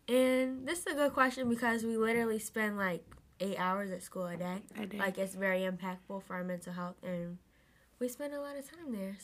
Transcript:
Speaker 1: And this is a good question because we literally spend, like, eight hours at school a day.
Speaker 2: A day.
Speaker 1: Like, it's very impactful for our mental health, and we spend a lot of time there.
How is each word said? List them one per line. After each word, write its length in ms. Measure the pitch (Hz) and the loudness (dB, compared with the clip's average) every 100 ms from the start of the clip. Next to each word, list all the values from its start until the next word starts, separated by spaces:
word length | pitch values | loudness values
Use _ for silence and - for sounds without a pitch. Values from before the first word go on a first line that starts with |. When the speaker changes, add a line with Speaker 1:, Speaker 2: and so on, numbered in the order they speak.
| - | 2
Speaker 1:
And 600 | 254 254 254 262 262 262 | 6 6 6 2 -2 -4
this 120 | 339 381 | -4 -2
is 20 | |
a 20 | 285 | 2
good 180 | 294 | 4
question 360 | 262 262 254 247 | 6 4 4 0
because 340 | 233 240 226 | 2 2 2
we 120 | 226 226 | 2 2
literally 400 | 220 233 226 214 | 4 4 2 0
spend, 400 | - 226 214 208 | -2 0 0 2
like, 260 | 190 170 - - - - | 0 0 -6 -18 -20 -4
eight 180 | 190 190 | -2 0
hours 320 | 185 190 202 | 2 2 0
at 120 | 180 | -4
school 240 | - 190 180 | -6 -6 -4
a 80 | 170 | -2
day. 240 | 175 185 214 214 | -2 -4 -6 -8
Speaker 2:
A 80 | 202 | -6
day. 120 | 202 | 0
Speaker 1:
Like, 180 | 196 190 | 0 2
it's 160 | 190 185 | -2 0
very 260 | 196 185 | 2 4
impactful 640 | 185 180 190 185 - 196 | 2 0 -4 -6 -6 -8
for 120 | 190 202 | -6 -4
our 80 | |
mental 300 | 180 180 180 | -4 -4 -6
health, 240 | 180 180 180 | -6 -6 -6
and 360 | 185 175 175 175 - _ _ _ _ _ | -6 -4 -6 -8 -14 _ _ _ _ _
we 100 | 247 | -4
spend 240 | - 285 | -4 -6
a 80 | 285 | -6
lot 160 | 285 285 | -6 -8
of 120 | 277 | -12
time 220 | 330 320 | -12 -6
there. 240 | 214 190 202 | -4 -4 -8